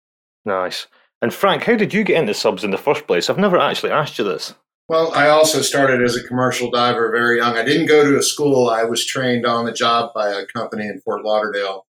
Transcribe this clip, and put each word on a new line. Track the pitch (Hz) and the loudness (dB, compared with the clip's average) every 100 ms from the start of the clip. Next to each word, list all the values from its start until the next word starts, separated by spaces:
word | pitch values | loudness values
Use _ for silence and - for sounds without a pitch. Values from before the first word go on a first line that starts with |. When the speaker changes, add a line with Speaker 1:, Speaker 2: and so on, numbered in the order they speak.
| _ _ _ _ | _ _ _ _
Speaker 1:
Nice. | 107 95 92 - - _ _ _ | -4 -4 -4 -8 -14 _ _ _
And | 117 | -6
Frank, | - 196 160 | 0 0 0
how | - 233 | 0 0
did | 208 | 0
you | 202 | 0
get | 196 165 | 2 2
into | 117 | 0
subs | 101 113 95 | 0 -2 -2
in | 104 | -4
the | 95 | -2
first | - 151 - | -2 -2 0
place? | 90 - | 0 0
I've | 131 | 0
never | 202 175 | 2 2
actually | 135 - 107 | 0 -2 -2
asked | 123 147 - | -2 -2 -4
you | |
this. | 104 76 - - _ _ - | -4 -4 -10 -16 _ _ -4
Speaker 2:
Well, | 160 160 | 0 0
I | 139 147 | 2 4
also | 151 151 139 | 6 4 2
started | 127 143 135 123 | 0 2 2 4
as | 123 120 | 2 -2
a | - | -4
commercial | 123 127 120 120 | -2 -2 -2 -2
diver | 120 120 117 113 | 0 0 0 0
very | 117 120 117 | 0 2 2
young. | 120 117 | 0 0
I | |
didn't | 120 165 151 | 0 0 4
go | 151 | 4
to | 143 139 | 6 2
a | |
school. | - - 147 131 117 | 0 0 2 2 2
I | 113 | 2
was | 117 110 - | 0 -2 -4
trained | 135 127 120 117 | -2 -2 0 0
on | 117 | -2
the | 117 | -4
job | 110 117 117 113 | -2 0 0 0
by | 110 104 | -4 -4
a | 98 98 | -4 -6
company | 117 110 110 104 | -8 -8 -8 -8
in | 95 | -8
Fort | - 104 | -6 -6
Lauderdale | 107 107 104 101 98 95 - | 0 0 0 -4 -4 -8 -12